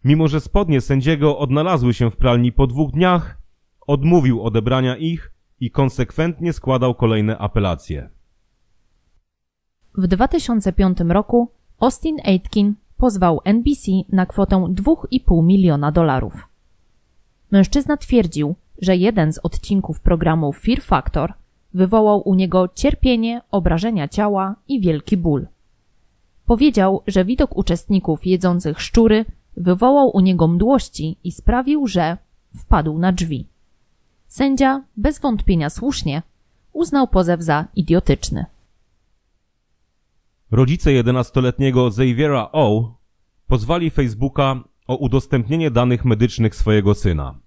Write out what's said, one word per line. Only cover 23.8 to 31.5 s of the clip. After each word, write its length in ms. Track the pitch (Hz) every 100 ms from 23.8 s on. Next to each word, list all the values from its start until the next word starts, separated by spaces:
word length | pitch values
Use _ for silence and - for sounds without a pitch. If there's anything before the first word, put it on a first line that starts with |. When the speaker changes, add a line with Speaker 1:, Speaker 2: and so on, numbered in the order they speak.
| 220 208 143
Speaker 2:
ciała 480 | - 208 202 190 214 -
i 120 | 269
wielki 360 | 180 151 - 196
ból. 300 | 165 143 - _ _ _ _ _ _ _ _ _ -
Powiedział, 560 | 233 294 214 190 190 -
że 180 | 185
widok 320 | 185 254 262 -
uczestników 680 | - 170 - 196 175 156 185
jedzących 540 | 180 180 175 - 170
szczury 440 | - 233 226 214 220 - _ -
wywołał 600 | 175 185 247 285 269 196
u 40 |
niego 280 | 185 180 165
mdłości 680 | 170 214 269 - - 156 175
i 80 | 175
sprawił, 540 | - -